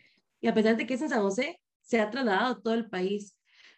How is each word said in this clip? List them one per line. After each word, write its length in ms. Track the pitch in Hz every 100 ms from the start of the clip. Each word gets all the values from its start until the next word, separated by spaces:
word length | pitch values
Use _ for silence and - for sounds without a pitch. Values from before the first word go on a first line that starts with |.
| _ _ _ _
Y 80 | 233
a 60 |
pesar 220 | 220 214 226
de 100 | 226
que 80 |
es 80 | 254
en 80 | 302
San 100 | 240
José, 380 | 196 196 294 - _ _
se 180 | - 233
ha 100 | 208
trasladado 440 | 240 240 190 247
a 60 | 240
todo 140 | 226
el 140 | 226 226
país. 480 | 185 185 202 208 _ _ _ -